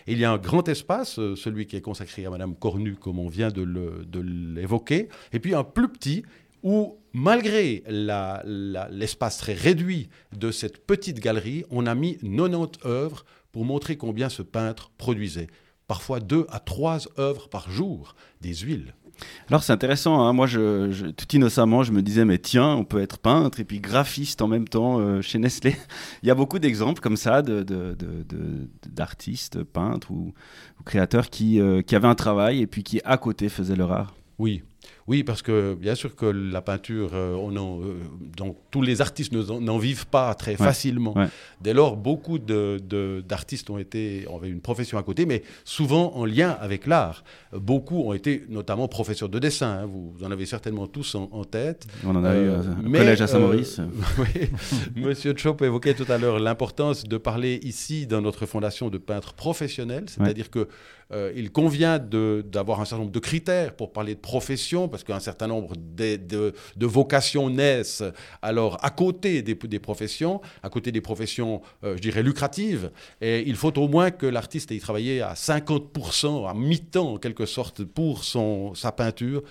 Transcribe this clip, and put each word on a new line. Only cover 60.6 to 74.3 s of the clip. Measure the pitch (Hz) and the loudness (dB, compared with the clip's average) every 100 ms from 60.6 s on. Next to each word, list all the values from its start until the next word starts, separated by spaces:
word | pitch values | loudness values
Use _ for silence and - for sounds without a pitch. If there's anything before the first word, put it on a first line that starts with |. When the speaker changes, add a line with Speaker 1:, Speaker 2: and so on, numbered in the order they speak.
Speaker 1:
que, | 104 - - - - | -4 -8 -20 -20 -10
euh, | 104 98 | -6 -6
il | 120 104 | -6 -2
convient | 151 160 143 165 156 | 2 4 4 4 2
de, | 113 110 110 107 101 | 0 2 2 0 -2
d'avoir | 101 98 104 | -2 0 -2
un | |
certain | 104 113 | -2 -4
nombre | 107 | -4
de | 110 | -4
critères | - 165 170 180 151 | -2 -2 0 0 0
pour | - 113 | -6 -8
parler | - 107 | -6 -6
de | 104 | -8
profession, | - 123 123 135 - 175 175 | -4 -4 -2 -4 -2 -2 -2
parce | 104 | -6
qu'un | - 98 | -6 -6
certain | 98 - 113 | -6 -6 -4
nombre | 113 90 | -4 -6
de, | 87 82 82 113 104 | -10 -10 -4 -2 -2
de, | 87 107 104 - - | -4 -2 -2 -4 -10
de | 101 | -2
vocations | 117 131 123 139 - 143 135 | 2 4 4 4 2 0 0
naissent | 127 143 127 131 - 98 - - - | 4 4 4 0 -6 -8 -8 -18 -8
alors | 107 113 110 82 | -2 2 2 0
à | 139 | -2
côté | - 185 180 202 151 | 2 2 2 0 0
des, | 107 | -2
des | 110 113 104 | -6 -6 -6
professions, | - 101 107 - 165 196 - - | -6 -6 -6 -2 -2 -2 -8 -14
à | 98 | -8
côté | 117 120 | -6 -2
des | 113 | -4
professions, | - 110 107 - 113 107 - _ | -4 -6 -6 -4 -4 -4 -8 _
euh, | 104 90 | -6 -4
je | |
dirais, | 110 107 | -2 2
lucratives. | 127 143 143 190 214 139 90 - - - | 2 2 -2 -2 -2 -2 -4 -10 -20 -6
Et | 113 117 135 | 0 0 0
il | |
faut | 104 156 143 | 0 0 2
au | 143 | 4
moins | 160 180 | 4 4
que | 180 | 2
l'artiste | 131 | -2